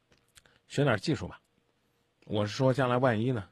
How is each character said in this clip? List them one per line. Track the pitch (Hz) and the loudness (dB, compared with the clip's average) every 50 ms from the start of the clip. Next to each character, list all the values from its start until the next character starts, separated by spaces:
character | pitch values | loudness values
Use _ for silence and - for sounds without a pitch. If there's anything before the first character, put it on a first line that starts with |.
| _ _ _ _ _ _ _ - _ _ _ _ _ - | _ _ _ _ _ _ _ -20 _ _ _ _ _ -6
学 | - - 143 | -2 0 2
点 | 139 110 98 | 2 2 0
技 | - 170 139 | 0 -2 -2
术 | - 87 | -2 -4
吧。 | 82 - - _ _ _ _ _ _ _ _ _ _ _ _ _ _ _ _ _ | -10 -12 -16 _ _ _ _ _ _ _ _ _ _ _ _ _ _ _ _ _
我 | - 101 104 104 | -4 -2 -2 -2
是 | 104 104 | -2 -2
说 | - 131 131 | 0 2 2
将 | 123 139 135 123 | 2 2 0 0
来 | 123 | 2
万 | 123 135 131 113 104 | 2 2 2 2 2
一 | 113 131 | 0 -2
呢？ | 127 110 92 - | -2 -4 -8 -12